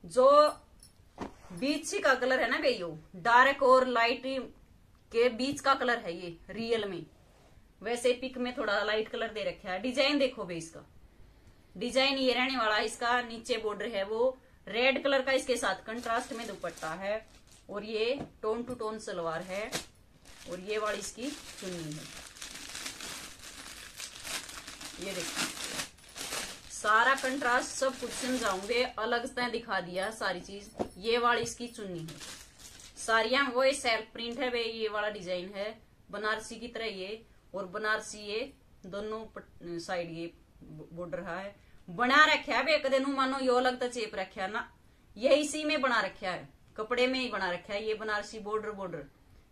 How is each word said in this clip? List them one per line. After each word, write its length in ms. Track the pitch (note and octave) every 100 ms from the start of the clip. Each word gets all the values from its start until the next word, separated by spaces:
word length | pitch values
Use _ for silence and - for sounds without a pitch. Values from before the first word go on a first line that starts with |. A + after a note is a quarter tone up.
जो 240 | F3 A#3 C4 D4 D4+ - - - - _ - - - - -
बीच 400 | F3 C4 D#4+ - G4+
का 180 | D4 B3+
कलर 240 | B3 C4
है 80 | A#3
ना 60 | D4
बे, 100 | D#4+
यो 260 | A3 F3 D#3+ - F#3
डार्क 460 | E3+ A#3+ A#3+ F#3+
और 240 | B3 C4 B3+
लाइट 320 | A#3+ A#3 A#3+ C4 C4+ A#3 - - - - - _
के 160 | A#3 B3
बीच 280 | A3+ C4 C#4+
का 120 | C#4 C4+
कलर 220 | B3 A#3
है 140 | G3 E3+
ये 220 | F3+ E3 -
रियल 340 | G3 A3+ A3+ G3+
में। 200 | E3+ D#3 - - - - - - _
वैसे 300 | G3 A#3+ B3
पिक 240 | B3 B3+ B3+
में 180 | B3 B3+
थोड़ा 260 | A3 G#3
लाइट 260 | G#3 G#3+ A3
कलर 220 | A#3+ A3+
दे 100 | G#3+
रखा 280 | F#3 E3+ G3+
है। 100 | F#3
डिजाइन 380 | B3 B3+ C#4 D4
देखो 240 | C4 A#3+
बे, 120 | F3+ E3
इसका 300 | D#3+ - - - - - - - - - - F#3
डिजाइन 420 | A#3+ B3+ C4+ C4+
ये 160 | C4
रहने 240 | A#3+ C4 C4
वाला 180 | A3 G#3+
है। 100 | A3
इसका 360 | - A#3 B3
नीचे 340 | A#3 A3+ - A3+
बॉर्डर 280 | G#3+ G3+ G#3+
है 160 | G3+ G3
वो 320 | A3 B3+ B3+ - - -
रेड 360 | G#3 C4 C4
कलर 180 | C#4 C#4
का, 100 | C4
इसके 260 | C4+ - A#3+
साथ 280 | G#3 F#3+ -
कंट्रास्ट 480 | A3+ A#3+ A3+ B3
में 120 | A3+ G#3+
दुपट्टा 460 | F#3+ F3 - D#3+ E3
है 300 | G3 G#3+ G#3+ - - - -
और 140 | G3+ G#3+
ये 340 | G#3+ A3+ C#4 - -
टोन 220 | G#3+ A#3+
टू 100 | A#3+ B3
टोन 240 | G#3+ A3
सलवार 400 | A3 F3+ E3 D#3+
है 220 | F#3 F#3+ A3+ - - - - - - - -
और 80 | F3
ये 160 | F#3+ G#3+
वाली 220 | G#3+ G3+
इसकी 300 | G3 - C4+
चुन्नी 640 | D4+ - - F#3+ F3 D#3
है। 280 | D3+ - - - - - - - - - - - - - - - - - - - - - - - - - - - - - -
ये 140 | F#3+
देखो, 380 | F3+ E3 - - - - - - - - - - - - - -
सारा 400 | - G#3+ G#3+ B3 C4+
कंट्रास्ट 520 | C4 C4+ B3+ B3 -
सब 300 | - C4 B3
कुछ 100 | A#3+
समझाऊंगे, 720 | - B3+ B3+ A3+ F#3+ G3+ A#3
अलग 420 | B3 - A3 A#3+ B3+
से 240 | - A#3+
दिखा 280 | A3 A#3 F#3+
दिया 280 | F3 F3+ G3
सारी 260 | A3 G3+ F3+
चीज। 280 | F3+ G3+ G3+ - - F3+
ये 180 | G#3+ A#3+
वाली 220 | A#3+ A#3
इसकी 240 | A#3 - A#3+
चुन्नी 300 | A#3 G3 F3
है, 160 | D#3+ C#3+ - - - - - - - -
सारियां 480 | - A3+ A3+ C4 C#4
वो 160 | A#3+
ये 100 | C4+ C#4
सेल्फ 360 | B3+ A3 A3
प्रिंट 260 | A3+ A#3 A#3
है 100 | B3+
बे, 120 | A#3+
ये 260 | A3+ A3+ G#3+
वाला 200 | G#3 G#3
डिजाइन 400 | G3+ F3 F3+ F#3
है 160 | G3+ G#3+ A3+ - _ -
बनारसी 440 | G3+ G#3+ A3 G#3+ A3
की 120 | A#3+
तरह 160 | A#3 A3+
ये, 360 | G3 F#3 A3 - - _
और 120 | F#3 F#3+
बनारसी 520 | G3+ G#3+ G#3+ G#3+ G#3
ये 340 | G#3 G#3+ C#4 - - - F#3+
दोनों 320 | G3 G#3+ A3 A3
पट-, 520 | - - - F3 E3+
साइड 320 | E3 F3+ E3+
ये 200 | E3 E3+ - - -
बॉर्डर 560 | E3+ D3+ - E3+ F3 F3
रहा 220 | F#3 F3
है, 160 | G3 - - - -
बना 360 | F3 B3 C#4 D#4
रखा 300 | C#4+ C#4+ A#3+
है 80 | C4+
बे। 120 | D4+
कदे 200 | C4+ C4
नू 80 | C#4
मानो 300 | C#4 C4 C4+
यो 160 | C4 B3
अलग 240 | C4 B3
तो 80 | B3
चेप 260 | B3 G#3+ G#3+
रखा 260 | F#3+ -
है 100 | F#3+
ना, 180 | A3 A3+ - - - - G3+
ये 200 | B3+ C#4
इसी 260 | D4 D4+
में 160 | D4+ D#4
बना 180 | C4 A#3
रखा 280 | F#3+ - F#3+
है, 180 | E3+ C3+ - - -
कपड़े 300 | A3 A#3+ B3+
में 120 | C4
ही 80 | B3+
बना 220 | G#3 F#3+
रखा 220 | F3 -
है 120 | G#3 G#3+
ये 80 | G#3+
बनारसी 440 | G#3+ G#3 G3+ A3
बॉर्डर, 300 | G3+ G#3+ G#3
बॉर्डर 340 | G3 F#3+ E3 C#3 _ - - -